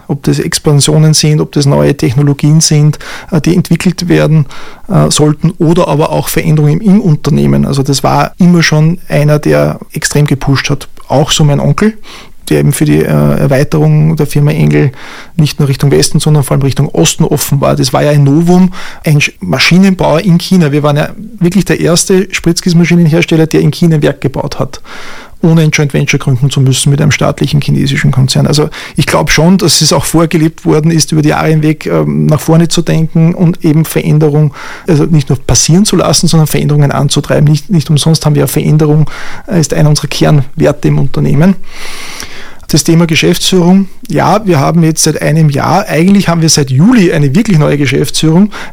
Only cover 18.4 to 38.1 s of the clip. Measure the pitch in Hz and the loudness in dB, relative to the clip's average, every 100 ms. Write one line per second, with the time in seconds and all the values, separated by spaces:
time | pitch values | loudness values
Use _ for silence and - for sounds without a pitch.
18.4 | 170 180 180 - - - 165 147 - - | 4 4 2 -2 -12 -8 0 0 0 -6
19.4 | 180 135 - 175 196 180 147 151 208 170 | -6 -2 2 4 4 2 0 0 2 0
20.4 | - 190 151 147 147 147 156 - - - | 2 2 2 0 0 -2 -4 -8 -14 -2
21.4 | 175 185 - 160 151 170 - 190 - - | 0 0 0 0 0 0 2 0 0 -4
22.4 | 165 170 185 170 170 175 165 165 170 160 | -2 -2 0 2 2 2 2 2 0 0
23.4 | 156 156 160 - 170 156 147 139 139 147 | 2 2 0 0 0 2 0 -2 -6 -6
24.4 | 143 - 139 - - - - - - - | -8 -6 -8 -10 -16 -16 -14 -14 -16 -2
25.4 | 165 165 156 - 147 151 143 143 - 127 | 2 2 2 0 -2 -2 -2 -2 0 0
26.4 | 139 139 131 127 147 143 151 - 147 - | 0 0 0 0 0 0 0 0 -2 -2
27.4 | 151 147 139 143 139 143 143 127 131 127 | -2 -2 -2 -2 -2 -2 0 0 0 0
28.4 | 139 143 - - - - - 160 160 - | 0 0 -2 -6 -8 -4 -2 -2 0 2
29.4 | 165 190 143 - 151 165 - 160 165 170 | 2 2 2 0 0 0 0 0 0 0
30.4 | 160 - 165 156 156 165 - 156 147 151 | 0 -2 -2 0 2 0 0 0 0 0
31.4 | 160 156 151 151 165 160 147 147 156 151 | 0 0 0 -2 -2 -2 -2 0 0 0
32.4 | - 165 165 - 165 160 160 170 165 180 | 2 2 2 0 0 0 0 2 0 2
33.4 | 170 180 170 151 156 160 160 151 156 147 | 0 0 0 0 0 -2 0 2 2 2
34.4 | 151 - - - - 147 156 156 - 135 | 0 -2 -16 -12 -2 0 2 0 0 -4
35.4 | - 120 - 170 214 180 165 156 170 165 | 0 0 2 2 2 0 2 2 2 2
36.4 | 156 147 147 147 143 131 143 147 - 135 | 2 0 0 0 0 0 -2 -2 -2 0
37.4 | 147 151 - 175 - 147 160 | 2 0 0 -2 0 0 2